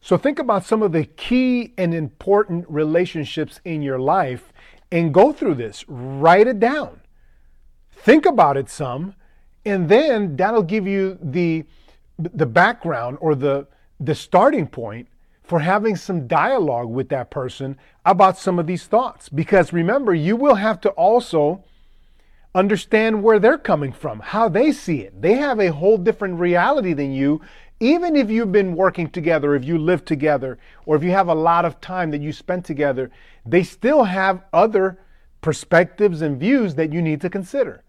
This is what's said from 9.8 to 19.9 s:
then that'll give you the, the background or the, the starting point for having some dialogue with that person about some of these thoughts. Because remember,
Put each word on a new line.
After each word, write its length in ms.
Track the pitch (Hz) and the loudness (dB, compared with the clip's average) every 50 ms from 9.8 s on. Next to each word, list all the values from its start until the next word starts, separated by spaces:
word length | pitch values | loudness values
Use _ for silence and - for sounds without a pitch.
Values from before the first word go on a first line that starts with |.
| 175 151 | 2 4
then 460 | 196 240 311 311 254 220 208 185 143 | 4 4 4 4 0 0 0 -4 -2
that'll 260 | 131 180 202 233 233 202 | -2 -2 0 2 0 0
give 240 | 156 202 220 190 | 0 -2 -4 -2
you 320 | 190 196 196 190 190 190 - - | -2 -2 -2 -2 -4 -6 -8 -10
the, 440 | 151 127 180 175 170 160 160 151 _ - - _ _ _ _ _ _ _ - | -6 -4 -2 0 0 -2 -4 -6 _ -20 -20 _ _ _ _ _ _ _ -10
the 280 | 160 175 - 175 160 | -10 -8 -4 -4 -4
background 720 | 120 113 165 180 214 233 - - 156 143 120 117 123 131 147 | 0 2 2 2 2 0 -4 -6 -6 -6 -4 -6 -8 -8 -6
or 140 | 165 160 151 | -2 -2 -2
the, 340 | 135 131 147 139 139 143 _ _ _ _ _ _ _ | 0 0 -2 -2 -2 -4 _ _ _ _ _ _ _
the 140 | 151 123 151 | -6 -6 -6
starting 520 | - - - - 180 202 277 311 262 165 | -6 -6 0 2 4 4 4 2 0 -4
point 420 | - - - 117 107 104 117 123 _ _ _ _ _ _ _ _ | -6 -8 -10 -10 -10 -10 -12 -14 _ _ _ _ _ _ _ _
for 180 | _ 175 165 | _ -4 -2
having 340 | 143 170 190 208 208 226 208 | 0 0 0 0 0 -2 -4
some 320 | 170 - - 190 170 135 | -4 -6 -6 -6 -6 -4
dialogue 640 | 117 165 151 156 226 269 254 180 147 123 117 120 117 | -2 0 0 0 0 0 0 0 -2 -2 -4 -4 -6
with 220 | 113 131 131 131 | -6 -6 -6 -4
that 200 | 143 131 120 - | -6 -6 -6 -8
person 460 | - 147 131 127 - - 135 131 135 - _ _ _ _ _ | -8 -8 -8 -8 -10 -10 -10 -12 -12 -14 _ _ _ _ _
about 320 | - 190 180 196 190 185 - | 2 6 6 6 4 4 2
some 200 | - 196 180 175 | -2 -2 0 0
of 80 | 170 | -2
these 200 | 151 180 170 - | -2 -4 -6 -4
thoughts. 420 | - - 220 262 240 - - - - | 0 0 0 0 0 -8 -14 -20 -10
Because 460 | - 143 165 - - 190 170 - - | -6 -6 -2 2 4 2 2 2 0
remember, 400 | 170 165 175 | -2 0 0